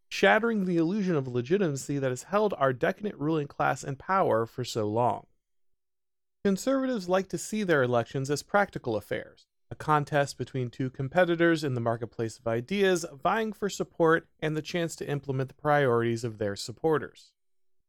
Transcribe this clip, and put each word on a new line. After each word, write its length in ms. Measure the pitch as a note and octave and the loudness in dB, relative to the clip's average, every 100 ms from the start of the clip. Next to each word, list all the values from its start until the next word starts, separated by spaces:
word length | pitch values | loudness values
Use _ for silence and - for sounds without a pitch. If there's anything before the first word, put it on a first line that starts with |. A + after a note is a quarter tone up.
| _ | _
shattering 580 | - G3 G#3+ A#3 A3 F#3 | 2 4 6 2 0 0
the 120 | E3+ | 2
illusion 380 | D#3+ G#3+ F#3 D#3 | 2 0 0 0
of 120 | C3 | -2
legitimacy 720 | B2 B2 G3 F3 C3+ - C#3+ | -4 0 0 0 -2 -4 -2
that 140 | C3+ | -2
has 100 | B2+ | -2
held 320 | - G3+ G#3+ - | -2 0 0 2
our 140 | C3+ | 0
decadent 440 | B2 E3+ F#3+ G#3 - | 2 -2 -2 -6 -4
ruling 300 | D3 D#3+ D3 | -2 -2 -2
class 360 | - C#3+ C3+ | -2 -2 -2
in 120 | D3 C3+ | -6 -8
power 500 | - F#3+ D3 A2+ A2+ | -2 2 4 2 0
for 180 | - | -4
so 220 | A#2+ A#2+ G#2 | -6 -2 0
long. 400 | A2 A#2+ - - _ _ _ _ _ _ _ _ _ _ _ G3+ | 2 2 0 -8 _ _ _ _ _ _ _ _ _ _ _ -2
Conservatives 640 | F#3+ C4 C4+ C4 A#3+ F3 | 0 0 0 0 -2 0
like 180 | F#3 F#3+ | 0 0
to 100 | E3+ | -6
see 240 | - G#3+ | -6 -4
their 180 | F#3+ D3+ | 2 4
elections 480 | B2 A#2+ A#2 C#3 C3+ | 4 2 0 -4 -2
as 140 | C#3+ | -4
practical 520 | - G3+ G3 - B2+ G#2+ | 0 0 0 -2 -4 -4
affairs, 520 | - - - - _ _ _ | -4 -6 -8 -16 _ _ _
a 40 | - | -8
contest 640 | - D3+ C#3+ D3 C#3 - | 0 2 2 0 0 -4
between 320 | B2 C3 B2 | -8 -6 -6
two 220 | - C3 | -4 -6
competitors 720 | - C3+ F3+ F3 E3+ E3+ D#3+ | -6 -2 2 2 4 4 4
in 100 | D3+ | 0
the 80 | B2 | -2
marketplace 560 | A#2 A#2 A#2 - A2+ - | 0 -2 -4 -6 -6 -6
of 80 | A2+ | -4
ideas 580 | A#2 A#2+ G3+ F#3+ F3+ E3 | -4 -2 0 2 2 -2
vying 400 | C#3 F3 G#3+ A3 | -4 -2 0 -2
for 160 | - G3+ | -4 -6
support 600 | - F3 - E3 E3 - _ | -4 -6 2 4 4 0 _
and 160 | D#3 D#3 | -4 -4
the 60 | |
chance 340 | D3+ F3 E3 - | -4 -4 -4 -6
to 140 | - | -6
implement 400 | C#3+ C3+ C3+ C3 | -6 -4 -4 -6
the 60 | - | -4
priorities 680 | D3+ D3 C3+ A#2 A#2 A#2 | 0 2 4 2 2 -2
of 140 | A#2+ G#2+ | -4 -4
their 180 | G#2 G2+ | -6 -4
supporters. 760 | - A2 D#3+ D3+ G2 - - _ _ _ _ _ | -10 -4 0 0 -2 -12 -20 _ _ _ _ _